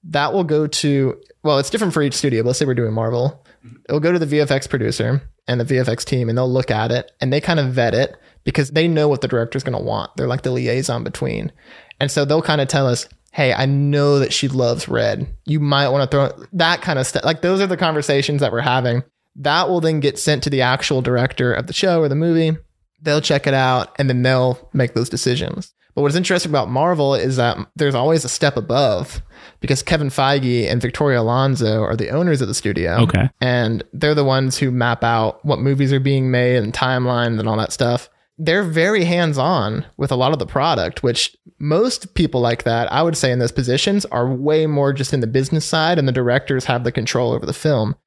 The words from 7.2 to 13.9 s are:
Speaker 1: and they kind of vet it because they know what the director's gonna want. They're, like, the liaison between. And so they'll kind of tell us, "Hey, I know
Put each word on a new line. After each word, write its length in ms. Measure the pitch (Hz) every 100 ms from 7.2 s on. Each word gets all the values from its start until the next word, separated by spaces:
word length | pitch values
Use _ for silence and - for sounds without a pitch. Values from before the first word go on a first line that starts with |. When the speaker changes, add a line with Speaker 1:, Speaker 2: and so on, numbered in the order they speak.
Speaker 1:
and 120 | 131
they 80 | 139
kind 180 | - 165
of 140 | 135
vet 220 | 123 117
it 200 | 113 135 - _ _
because 260 | - - 139
they 160 | 156 170
know 200 | 160 151
what 120 | 135
the 80 | 131
director's 360 | 123 117 139
gonna 160 | 135 123
want. 280 | - 110 - -
They're, 120 | 131
like, 120 | 127
the 80 | 131
liaison 520 | 127 123 123 135 120
between. 480 | 110 - 131 107 107 _ - - - -
And 100 | 143
so 140 | -
they'll 160 | 139 156
kind 220 | 160 151
of 60 | 135
tell 180 | 147 135
us, 200 | 123 - - _
"Hey, 200 | - 135
I 140 | - 135
know 540 | 139 143